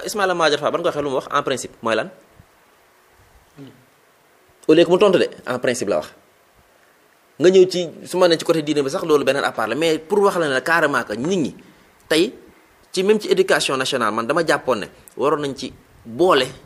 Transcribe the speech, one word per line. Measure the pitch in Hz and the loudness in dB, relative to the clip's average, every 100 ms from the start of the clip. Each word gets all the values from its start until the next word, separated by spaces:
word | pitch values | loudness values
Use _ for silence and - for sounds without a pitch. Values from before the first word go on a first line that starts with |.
| 175 | -2
Ismaïla | 214 190 | -2 -2
Madior | 175 160 143 | 0 0 0
Fall, | 139 | -2
ban | 151 | -2
ko | 170 | -2
waxee | 147 | -4
lu | 143 | -4
mu | 131 | -4
wax | - | -2
en | 139 | -4
principe, | 143 127 - - | -2 -6 -8 -8
mooy | 117 110 | -2 -2
lan? | 165 - _ - _ _ _ _ _ _ _ _ _ _ _ 147 131 - _ _ _ _ _ _ _ _ - | -4 -10 _ -20 _ _ _ _ _ _ _ _ _ _ _ -20 -20 -20 _ _ _ _ _ _ _ _ 2
Au | |
lieu | 156 | 4
que | 170 | 4
mu | 180 | 4
tontu | 208 170 | 4 4
de, | 107 - - | 0 -4 -8
en | 123 | -4
principe | - 117 101 | -2 -2 -2
la | 82 | -4
wax. | - - _ _ _ _ _ _ _ _ _ _ _ - | -4 -14 _ _ _ _ _ _ _ _ _ _ _ 0
Nga | 165 | 4
ñëw | 190 180 | 6 4
ci, | 175 170 - | 2 -8 -10
su | - 180 | -8 0
ma | 180 | 2
nee | 156 | 2
ci | |
côté | - 165 | 0 -2
diine | 151 147 | -2 -2
bi | 135 | -2
sax, | 180 | -4
loolu | 175 147 | 0 2
beneen | 135 135 | 2 0
à | 127 | -2
part | 123 110 | -4 -4
la. | |
Mais | 123 165 160 | -2 0 -2
pour | - 202 | -2 0
wax | 196 180 | 2 0
la | 151 | -2
ne | 131 | -2
carrément | 175 165 151 131 | 0 0 2 0
que | 117 | -4
nit | 107 147 190 | -6 -2 -2
ñi, | 110 - - _ _ _ - | -2 -6 -20 _ _ _ -2
tey, | 156 214 - - _ _ _ _ | 0 0 -4 -20 _ _ _ _
ci | - | -2
même | 190 214 | 0 0
ci | 190 | 2
éducation | 190 190 151 151 135 | 0 2 0 0 -2
nationale, | 131 127 110 | -2 -2 -2
man | 110 117 | -2 -2
dama | 160 160 | 0 0
jàppoon | - - 113 | 0 0 -4
ne | 82 - - - | -6 -14 -18 -4
waroon | 135 151 | -2 -2
nañ | 143 131 | -4 -8
ci | 131 - _ _ | -12 -14 _ _
boole | 117 117 180 147 127 - | -12 0 2 2 0 -6